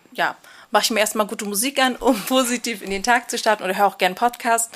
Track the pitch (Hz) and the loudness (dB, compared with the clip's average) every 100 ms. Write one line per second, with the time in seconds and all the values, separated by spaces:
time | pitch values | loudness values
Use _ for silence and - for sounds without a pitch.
0 | _ - 165 - - - - 208 - 220 | _ -4 -4 -4 -14 -20 -2 0 2 2
1 | 208 220 208 220 208 202 262 277 262 240 | 0 0 -4 -4 -6 -2 -2 0 0 2
2 | 226 220 - 262 240 240 240 214 - 196 | 2 2 2 2 2 -2 -4 -6 -6 -2
3 | 196 240 247 233 226 208 185 185 202 - | 2 0 0 -2 0 0 0 2 2 2
4 | 185 185 240 - 247 233 - | -2 0 -2 0 0 0 -2